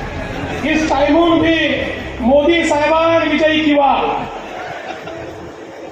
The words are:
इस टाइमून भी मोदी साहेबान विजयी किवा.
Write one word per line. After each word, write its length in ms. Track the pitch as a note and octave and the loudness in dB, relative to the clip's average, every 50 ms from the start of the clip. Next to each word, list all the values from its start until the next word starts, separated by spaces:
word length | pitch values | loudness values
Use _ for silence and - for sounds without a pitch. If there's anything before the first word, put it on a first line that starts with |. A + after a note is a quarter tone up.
| - - - - - - - - - - - - - | -10 -10 -8 -8 -8 -8 -8 -8 -8 -6 -6 -4 -2
इस 260 | D4 D4+ - - - | 0 0 0 0 0
टाइमून 480 | - C4+ D4 D4 D#4 E4 E4+ E4 E4 D#4+ | 2 2 2 4 4 4 4 4 4 4
भी 440 | D#4+ E4 E4 D#4+ D4 C#4 - - - - - - - - - - | 4 2 2 2 0 0 -2 -2 -4 -4 -6 -8 -8 -8 -8 -2
मोदी 440 | A#3+ A#3 C#4 D4 D4 D#4 E4+ E4+ D#4 | 2 4 4 6 6 4 4 2 2
साहेबान 640 | D#4+ D4+ D4 D4+ D4+ D#4+ D#4+ E4 E4 E4 E4 D#4 D4+ | 2 2 2 2 2 2 2 4 4 2 2 2 2
विजयी 320 | D4 D#4 D#4 D#4 D#4 D#4 | 2 2 2 2 2 2
किवा. 320 | D#4 D4 D4 C#4+ C#4 C4 - - A#3 A3+ - - - - - - - - - - - - - - - - - - - - E4 E4 E4 - - - E4+ - - - - - - - - - | 2 2 4 4 4 4 2 2 0 -2 -4 -4 -6 -8 -10 -12 -12 -12 -12 -10 -10 -10 -10 -10 -10 -12 -12 -12 -12 -12 -12 -12 -12 -12 -14 -14 -14 -16 -16 -16 -16 -16 -16 -16 -16 -16